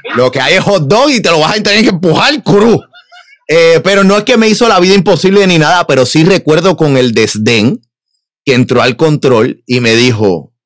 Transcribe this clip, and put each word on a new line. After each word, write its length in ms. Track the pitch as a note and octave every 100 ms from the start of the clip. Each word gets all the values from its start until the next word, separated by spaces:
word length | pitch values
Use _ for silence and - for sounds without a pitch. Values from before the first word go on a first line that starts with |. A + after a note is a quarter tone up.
| - B2
Lo 160 | B2+
que 80 | C3+
hay 160 | C3+ F#3
es 60 |
Hot 260 | F#3+ G3 C#3
Dog 240 | A3 D4
y 100 | B3+
te 80 | E3+
lo 100 | E3
vas 160 | D#3 G#3+
a 60 |
tener 220 | G#3+ G#3
que 60 | A3
empujar, 520 | E3+ F3 D#3 B3 D4
cruz. 380 | - G3+ A3+ F3+ - - _ - _ _ -
Eh, 320 | E3 E3 D#3+
pero 200 | F3+ G3
no 140 | G3 G#3
es 60 |
que 140 | G#3 A#3+
me 120 | A3
hizo 180 | G3+ A#3
la 120 | F#3
vida 160 | F3+ G3
imposible 500 | G3+ E3 F#3+ G3+ F#3+
ni 140 | E3
nada, 260 | D3+ F3 E3+
pero 220 | C3 B2
sí 160 | D#3
recuerdo 520 | E3+ F#3 D3+ D#3 F3+ D#3+
con 220 | D3+ C3
el 160 | B2+
desdén 680 | A2+ G#2+ G#2+ G#2+ A#2 A#2 G#3+ _ _ _ _ _ _
que 120 | C#3+ B2
entró 260 | B2 A#2+
al 160 | B2 A#2+
control 640 | D#3+ D3 C#3 A2+ B2+ - -
y 140 | B2
me 140 | A#2 A2+
dijo 600 | B2 A2 G#2 E2+ - _